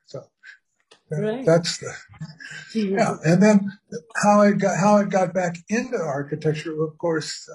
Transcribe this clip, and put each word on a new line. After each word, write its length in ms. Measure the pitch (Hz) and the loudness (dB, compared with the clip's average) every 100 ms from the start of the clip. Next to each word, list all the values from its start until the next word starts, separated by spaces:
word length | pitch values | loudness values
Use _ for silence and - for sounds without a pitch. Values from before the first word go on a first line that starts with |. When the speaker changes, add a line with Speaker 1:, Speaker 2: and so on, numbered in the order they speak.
| _ | _
Speaker 1:
So 180 | 135 - _ - - _ _ _ _ - | -18 -18 _ -20 -20 _ _ _ _ -10
that, 120 | 156 | -6
Speaker 2:
Right. 240 | 214 240 233 | -4 -2 2
Speaker 1:
that's 320 | 170 170 - | 2 2 -8
the, 140 | 127 - - - - - - - - | -10 -14 -18 -18 -18 -18 -20 -18 -10
Speaker 2:
Mm-hmm. 240 | 220 196 190 | -4 -2 0
Speaker 1:
yeah. 180 | 117 117 | -2 -2
And 160 | 156 180 | 2 4
then 280 | 214 202 196 - - - - - | 6 6 2 -10 -14 -16 -12 -2
how 180 | 202 208 | 2 6
I 120 | 202 | 6
got, 240 | 208 196 170 | 4 0 0
how 200 | 202 208 | 4 4
I 80 | |
got 300 | 196 196 180 | 2 0 0
back 200 | 180 175 170 - | -2 -4 -4 -6
into 300 | 226 262 233 | -4 -4 -4
architecture, 800 | 160 139 143 156 156 151 170 156 | -4 -6 -6 -4 -2 -2 -4 -4
of 160 | 156 - | -6 -4
course, 500 | 170 160 151 - - | -4 -2 -4 -12 -14